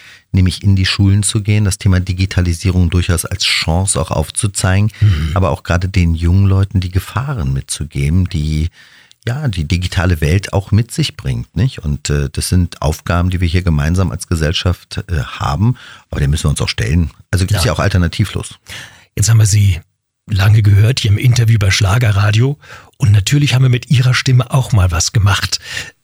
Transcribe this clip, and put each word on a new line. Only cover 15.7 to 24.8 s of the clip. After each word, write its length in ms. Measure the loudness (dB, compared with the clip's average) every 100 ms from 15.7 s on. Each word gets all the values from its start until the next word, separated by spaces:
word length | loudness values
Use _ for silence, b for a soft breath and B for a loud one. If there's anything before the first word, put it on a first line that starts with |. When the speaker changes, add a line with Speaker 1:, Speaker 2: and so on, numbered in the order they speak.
| -2 B B B
Speaker 1:
aber 80 | -2
denen 100 | 0
müssen 120 | 0
wir 60 | 0
uns 100 | -2
auch 80 | -4
stellen. 400 | -4 -2 0 0 -6 -6
Also 140 | -2 0
gibt's 160 | 0
Speaker 2:
Ja. 60 | 0
Speaker 1:
ja 40 |
auch 60 | 0
alternativlos. 760 | 0 0 0 -2 -4 -4 -10 -16 -20 B B B B -4
Speaker 2:
Jetzt 140 | 2
haben 80 | 4
wir 80 | 4
Sie 320 | 4 2 0 -6 _ _ _ -6
lange 320 | 0 4 4
gehört 360 | 6 4 4 2
hier 120 | 0
im 60 | 2
Interview 380 | 2 2 4 2
bei 100 | 2
Schlagerradio 840 | 2 2 2 2 2 2 2 0 -2 B B B -2
und 140 | 2
natürlich 420 | 4 4 0 2
haben 80 | 2
wir 60 | 2
mit 200 | 2 0
Ihrer 220 | 2 2 0
Stimme 360 | 2 2 2
auch 220 | -2 0
mal 180 | 2